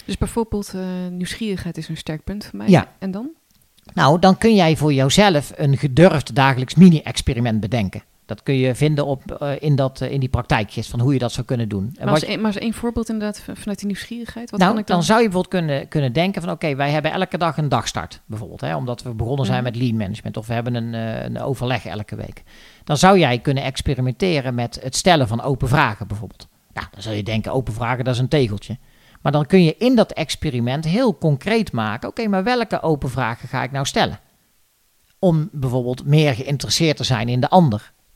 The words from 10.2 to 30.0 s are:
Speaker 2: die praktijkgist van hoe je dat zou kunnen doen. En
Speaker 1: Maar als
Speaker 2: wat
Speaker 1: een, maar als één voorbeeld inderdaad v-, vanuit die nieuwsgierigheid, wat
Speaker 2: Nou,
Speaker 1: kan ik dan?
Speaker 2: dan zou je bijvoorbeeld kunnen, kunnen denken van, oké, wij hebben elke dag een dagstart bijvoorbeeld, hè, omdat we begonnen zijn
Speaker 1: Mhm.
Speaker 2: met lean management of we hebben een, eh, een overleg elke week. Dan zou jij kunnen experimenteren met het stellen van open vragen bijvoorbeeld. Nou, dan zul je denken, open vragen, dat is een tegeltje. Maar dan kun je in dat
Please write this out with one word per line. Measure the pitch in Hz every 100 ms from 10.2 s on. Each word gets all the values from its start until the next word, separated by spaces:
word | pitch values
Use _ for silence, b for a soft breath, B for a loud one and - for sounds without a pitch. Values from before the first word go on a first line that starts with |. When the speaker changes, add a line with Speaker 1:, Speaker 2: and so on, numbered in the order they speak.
Speaker 2:
die | 127
praktijkgist | 127 - 127 101 - 110
van | 117
hoe | 127
je | 135
dat | 120
zou | - 117
kunnen | 123 110
doen. | 101
En | 104 -
Speaker 1:
Maar | -
als | 156
Speaker 2:
wat | -
Speaker 1:
een, | 185
maar | 214
als | 196
één | 226
voorbeeld | 214 240 233 226
inderdaad | 220 208 208
v-, | - -
vanuit | 208 196
die | 202
nieuwsgierigheid, | 190 - 233 233 226 240
wat | 208
Speaker 2:
Nou, | 185
Speaker 1:
kan | 214
ik | 202
dan? | 175
Speaker 2:
dan | 160
zou | 226
je | 226
bijvoorbeeld | 180 185 185
kunnen, | 160 139 160
kunnen | 156 135
denken | 117 185 196
van, | 170
oké, | 160 160
wij | 135 143
hebben | 151 156
elke | 160 185 160
dag | 165 156
een | 147
dagstart | 127 - - 80 - -
bijvoorbeeld, | 110 87 85
hè, | 143 156
omdat | 123 120
we | 127
begonnen | 110 117 139 104
zijn | 127
Speaker 1:
Mhm. | 123
Speaker 2:
met | 113
lean | 127 113
management | 98 110 117 110
of | 110
we |
hebben | 117 120
een, | 120 117
eh, | 113 113 120
een | 123 120
overleg | 139 127 123 123 -
elke | 104 104 104
week. | 95 - b b b b
Dan | - 147
zou | 185 196
jij | 143 123
kunnen | - 135
experimenteren | 135 - - 127 127 117 190 151 127
met | 120 117 -
het | 131 -
stellen | 190 165 113
van | 120
open | 135 131 139
vragen | 151 131 101 98
bijvoorbeeld. | 101 98 - - _ _
Nou, | - 85
dan | -
zul | 110
je | 104
denken, | 101 110 101
open | 135 117
vragen, | 110 117 123
dat | 123
is | 120
een | 131
tegeltje. | 151 117 104 - 113 b b b b
Maar | 151
dan | 147 151
kun | 190
je | 160 -
in | 247
dat | 240